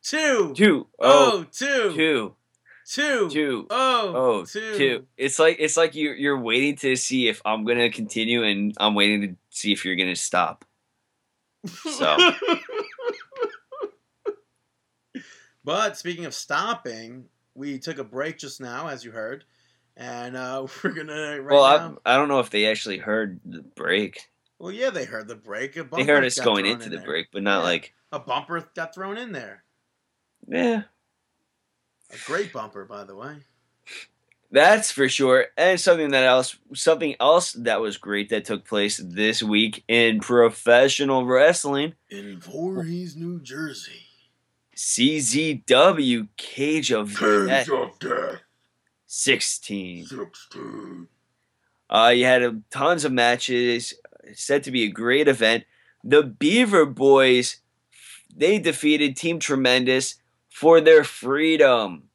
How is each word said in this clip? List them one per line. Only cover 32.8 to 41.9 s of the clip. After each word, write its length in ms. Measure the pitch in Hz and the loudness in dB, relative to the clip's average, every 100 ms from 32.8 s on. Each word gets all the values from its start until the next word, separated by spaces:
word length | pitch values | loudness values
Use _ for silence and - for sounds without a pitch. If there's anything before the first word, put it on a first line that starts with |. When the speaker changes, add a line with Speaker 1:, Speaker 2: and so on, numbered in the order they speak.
| 95 | -16
Speaker 1:
by 180 | 101 | -16
the 120 | 98 98 | -16 -16
way. 180 | 127 147 139 _ _ _ - - - _ _ _ _ | -18 -18 _ _ _ _ -20 -20 -20 _ _ _ _
Speaker 2:
That's 400 | 135 165 214 208 | 4 6 4 0
for 180 | - 131 | 0 0
sure. 380 | - 135 127 - - | 2 4 4 2 0
And 200 | 175 180 | 2 2
something 340 | 190 170 151 | 2 2 2
that 120 | 135 | 2
else, 340 | 127 131 127 - _ | 4 4 2 -8 _
something 420 | 135 - 156 156 - | -2 0 2 -2 0
else 320 | 127 170 175 | 4 4 2
that 300 | 120 117 104 | -6 -2 -2
was 160 | 110 98 | -2 -6
great 320 | - 101 101 | -6 -6 -2
that 160 | 110 - | -4 -4
took 180 | 104 - | -8 -4
place 300 | 107 101 - | -2 -2 -4
this 400 | 95 87 107 110 | -10 -2 0 0
week 400 | 110 107 110 - - | 0 0 0 -4 0
in 320 | 117 117 110 | 2 4 2
professional 1040 | 104 120 117 113 - 120 135 135 143 135 127 | 0 4 4 4 4 6 6 2 0 0 2
wrestling. 680 | 127 151 175 147 139 151 | 6 6 4 -2 -4 -4